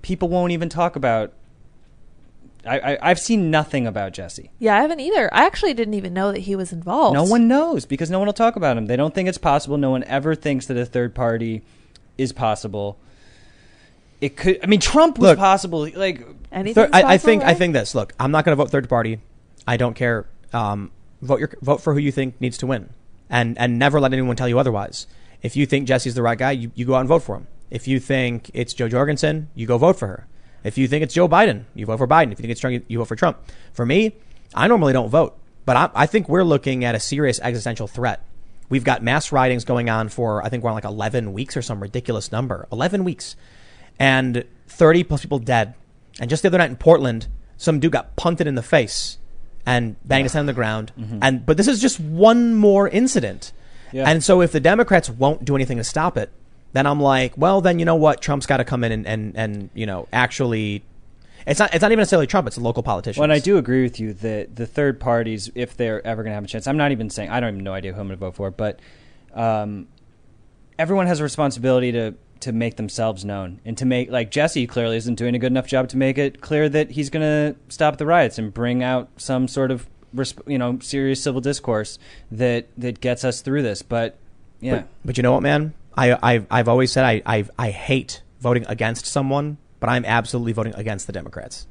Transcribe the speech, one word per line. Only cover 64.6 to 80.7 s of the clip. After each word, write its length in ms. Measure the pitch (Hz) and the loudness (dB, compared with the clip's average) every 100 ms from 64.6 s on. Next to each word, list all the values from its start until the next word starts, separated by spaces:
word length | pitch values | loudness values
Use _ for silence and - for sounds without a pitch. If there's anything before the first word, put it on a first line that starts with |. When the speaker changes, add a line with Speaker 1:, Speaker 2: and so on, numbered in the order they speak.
| 117 | -8
Speaker 1:
third 320 | - 143 120 | 0 0 0
parties, 520 | 131 117 113 110 95 120 | 0 0 0 -6 -8 -8
if 200 | 123 - | -8 -4
they're 300 | 117 107 110 | -4 -4 -6
ever 160 | 110 | -6
gonna 120 | 110 104 | -6 -8
have 100 | 101 | -8
a 20 | |
chance, 200 | 113 131 | -8 -4
I'm 100 | 147 | 0
not 160 | 147 | 0
even 160 | 127 110 | -2 -6
saying, 200 | 104 95 | -8 -6
I 120 | 120 | -4
don't 140 | 120 98 | -4 -6
even 80 | 95 | -8
know 80 | |
idea 180 | 95 95 | -8 -8
who 80 | 95 | -10
I'm 80 | 98 | -10
gonna 80 | 92 | -8
vote 200 | 95 92 | -10 -8
for, 160 | 98 | -10
but, 280 | 92 107 - - - - - _ | -4 -6 -6 -18 -20 -20 -20 _
um, 560 | 110 113 110 104 104 - _ - _ _ - - _ - - | -4 -2 -2 -4 -10 -16 _ -20 _ _ -20 -20 _ -20 -6
everyone 280 | 160 196 180 | 0 2 2
has 120 | 165 | 0
a 40 | |
responsibility 680 | 151 - 147 120 127 127 123 | -2 0 -2 0 2 2 2
to, 220 | 117 110 - _ - | -2 -4 -8 _ -14
to 140 | - | -6
make 240 | 113 117 - | -4 -4 -4
themselves 480 | 107 - 113 95 101 | -10 -4 -4 -4 -8
known 340 | 101 92 92 110 | -8 -10 -12 -12
and 120 | 113 | -4
to 80 | 131 | 0
make, 240 | 127 123 | 0 -2
like, 220 | 123 110 | -4 -4
Jesse 340 | 143 156 151 120 | -2 -2 -2 -4
clearly 300 | 123 117 113 | -2 -2 -2
isn't 200 | 113 117 | -4 -4
doing 200 | 120 120 | -2 -2
a 40 | |
good 120 | 127 | 0
enough 160 | 127 123 | -2 0
job 220 | 131 127 | -2 -2
to 80 | 131 | 0
make 200 | 135 131 | 0 0
it 220 | 139 - | -2 -4
clear 300 | - 151 151 | -4 0 2
that 220 | 147 151 | 2 -2
he's 180 | 139 139 | -4 -4
gonna 460 | 156 151 151 147 - - | -2 0 0 0 -4 -16
stop 300 | - 151 143 | 0 0 0
the 80 | 151 | 2
riots 320 | 170 127 - | 4 2 0
and 160 | 110 | -8
bring 280 | 101 120 123 | -4 -2 -2
out 280 | 127 127 113 _ | 0 -2 -4 _
some 320 | - 131 131 | -6 -2 -2
sort 220 | - 131 | -2 -2
of 180 | 127 - - _ 120 | -2 -8 -20 _ -8
resp-, 340 | 131 - - | -6 -8 -6
you 80 | 139 | -2
know, 220 | 123 | -2